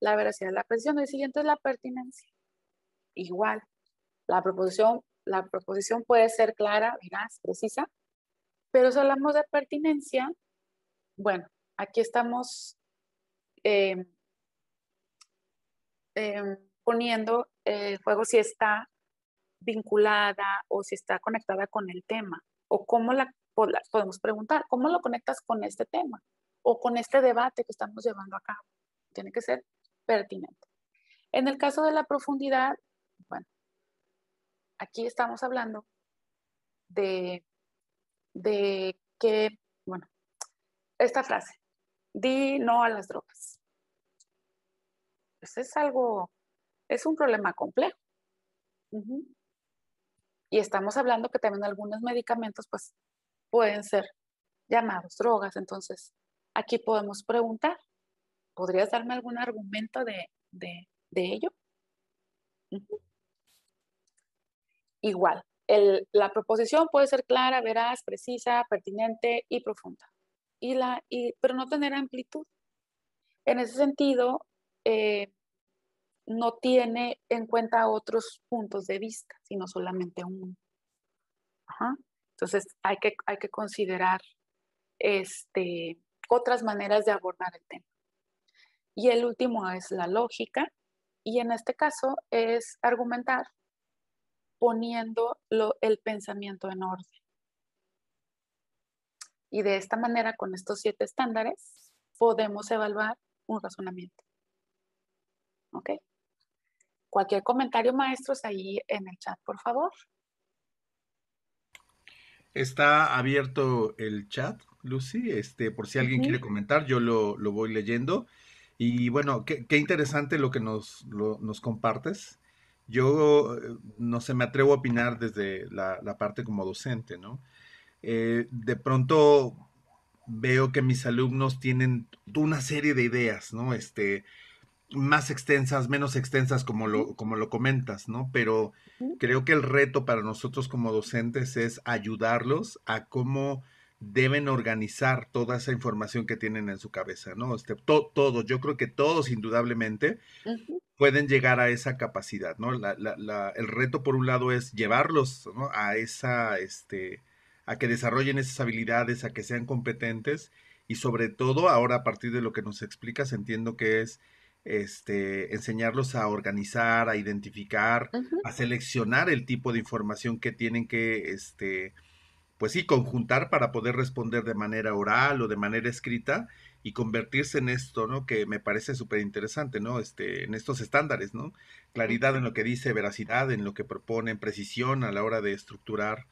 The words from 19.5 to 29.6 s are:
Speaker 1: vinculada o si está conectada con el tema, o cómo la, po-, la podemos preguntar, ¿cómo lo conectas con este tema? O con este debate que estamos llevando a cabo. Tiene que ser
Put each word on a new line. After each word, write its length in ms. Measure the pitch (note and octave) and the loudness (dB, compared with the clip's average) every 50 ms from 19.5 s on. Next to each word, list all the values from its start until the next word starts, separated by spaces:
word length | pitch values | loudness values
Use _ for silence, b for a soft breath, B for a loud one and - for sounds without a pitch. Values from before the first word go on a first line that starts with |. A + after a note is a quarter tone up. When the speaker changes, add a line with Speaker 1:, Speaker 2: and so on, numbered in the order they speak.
| _ _ | _ _
Speaker 1:
vinculada 1040 | F3+ A#3 G#3+ A3 G#3 - G#3+ G#3 G#3 G#3+ G#3 G#3 G#3 G3+ G3 G3+ G3+ G3 G3 G3 - - | -6 -4 -4 -4 -2 2 4 6 6 6 6 4 4 2 0 -2 -2 -2 -4 -4 -4 -2
o 140 | - G3+ G3+ | -4 -4 -2
si 120 | - G3+ | -4 -8
está 240 | - - - F#3+ F3+ | -10 -4 -4 -4 -2
conectada 480 | - - A3+ A3 - - F#3+ F#3+ G3 | -2 -4 -4 -2 -4 -4 -2 -2 -4
con 240 | - - G#3+ G3 F3+ | -2 -4 -4 -4 -4
el 120 | F3+ F3+ - | -8 -12 -8
tema, 360 | - A3 A3+ G#3+ F#3+ E3 E3 - _ _ _ _ _ | -6 -6 -6 -4 -6 -10 -12 -14 _ _ _ _ _
o 180 | - G3 G3+ | 0 0 2
cómo 260 | - - A#3 A3+ A#3+ B3+ | 2 2 2 2 2 2
la, 220 | C4+ C4 B3+ - _ _ _ _ | 0 0 -2 -6 _ _ _ _
po-, 120 | - A3 | 2 2
la 140 | - - - - _ | 2 2 -2 -4 _
podemos 280 | - A3 G3+ F#3+ F#3 F#3+ | 0 0 0 0 -4 -4
preguntar, 440 | - A3 G#3+ G#3+ G#3+ - D#4 D#4 - - | -4 -4 -2 -4 -2 0 0 0 0 0
¿cómo 200 | C4 B3 B3+ D4+ | -2 0 2 2
lo 120 | F4 F4 | 0 0
conectas 400 | - B3+ A#3+ A#3 - - B3+ - - | 0 -2 -4 -4 -4 -6 -6 -6 -4
con 220 | - A3+ G#3+ G#3 | -4 -4 -4 -4
este 200 | G#3 G3+ - A3+ | -6 -6 -6 -8
tema? 380 | - - F4 F4+ C4+ A3 - - _ _ _ _ _ _ _ _ | -4 -4 -4 -4 -4 -8 -12 -18 _ _ _ _ _ _ _ _
O 180 | - A#3 A#3 | 2 2 4
con 160 | - A#3+ A#3+ | 2 0 0
este 240 | A#3+ A#3 - - C4+ | 0 -2 2 4 6
debate 440 | B3+ B3+ A3+ A#3 A#3+ B3+ - - A#3 | 6 6 4 4 2 0 -2 -4 -6
que 80 | - - | -8 -6
estamos 320 | - A3 G#3 G#3+ A3 A3 | -8 -8 -8 -8 -6 -6
llevando 320 | A#3+ G3+ G3 G3 G3 G3 | -6 -6 -6 -10 -12 -12
a 40 | G3 | -12
cabo. 220 | - - G#3 - - _ _ _ _ _ _ _ _ _ _ | -10 -10 -12 -12 -14 _ _ _ _ _ _ _ _ _ _
Tiene 200 | G3 F#3+ G3 - | -14 -14 -6 -6
que 100 | A#3 - | -6 -2
ser 220 | - B3 B3+ | -2 -4 -4